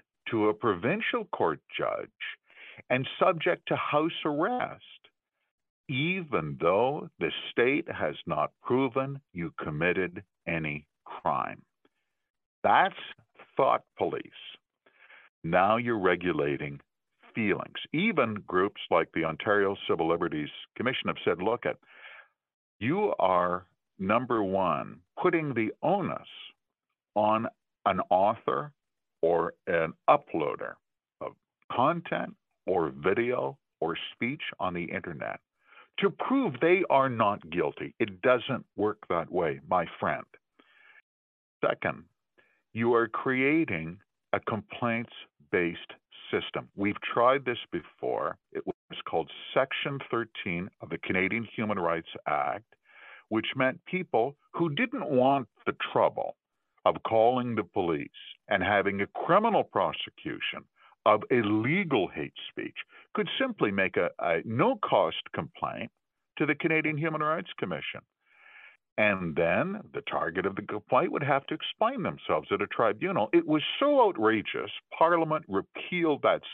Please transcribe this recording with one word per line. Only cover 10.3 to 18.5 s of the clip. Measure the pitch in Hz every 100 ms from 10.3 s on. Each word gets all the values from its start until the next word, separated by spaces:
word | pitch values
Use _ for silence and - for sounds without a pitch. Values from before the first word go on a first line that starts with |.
| _ -
any | 82 78 76 - _ -
crime. | - 82 69 50 - _ _ _ _ _ _ _ _ _ _
That's | 101 123 185 - - - _ - - -
thought | 131 123 - -
police. | 90 - - - - - _ _ _ _ - - - _
Now | 82 90 98 117
you're | 120 113
regulating | 92 87 87 76 71 69 73 71 - _ _ _ - 120
feelings. | 104 87 - - -
Even | 147 220 165 113 104
groups | -